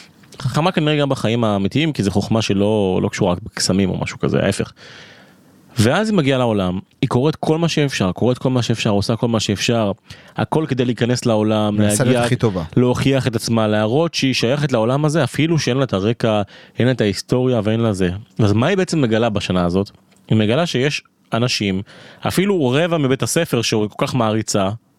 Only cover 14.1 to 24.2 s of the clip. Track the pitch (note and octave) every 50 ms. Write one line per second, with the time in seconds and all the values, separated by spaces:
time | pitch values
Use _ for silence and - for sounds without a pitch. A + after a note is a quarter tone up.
14.1 | - - C#3 C3+ B2 - - A2+ C3+ D3 D3 C#3 B2+ A2+ A2 A#2 B2+ C#3+ D3+ D3+
15.1 | D3 E3+ C3+ - - - D3 E3 E3+ D3+ - - A#2+ C3+ C3+ A2 - F#2+ F#2+ A2
16.1 | A#2+ - - A2+ G#2+ G#2 G2+ - - - - - - - A2+ B2+ B2+ A#2 A#2 G#2
17.1 | G2 - - - - B2+ B2+ C3 B2+ A2+ G2 G#2+ A2 A2+ A#2 A2+ G2+ F#2 F#2+ F2
18.1 | F2+ G2+ A2+ _ - - A2+ G2+ G2+ A2 B2+ D#3+ G#3 F#3 F#3 - F3 D#3+ C3+ A2+
19.1 | A2 A2 A#2 A#2+ G#2 G2+ - - F#2 F2+ F2 F2 F2 F#2+ G2+ - - - _ _
20.1 | _ _ _ - - A2 G#2+ G#2 A#2 D3 F3 E3 - B2 B2+ D3 C#3+ - - _
21.1 | _ _ _ - - A2+ A#2+ A#2+ - - G#2+ G2+ F#2 F#2 G2+ - - - - -
22.1 | - - - A2 - - F#3 G3+ G3+ F3+ C#3 A#2+ B2+ C#3+ E3+ F3 E3 D#3+ C#3+ B2+
23.1 | C3 - A#2+ A2 - E3 E3+ - - A#2+ A2+ - A#2 A2 G#2 G2+ - - - -
24.1 | - B2+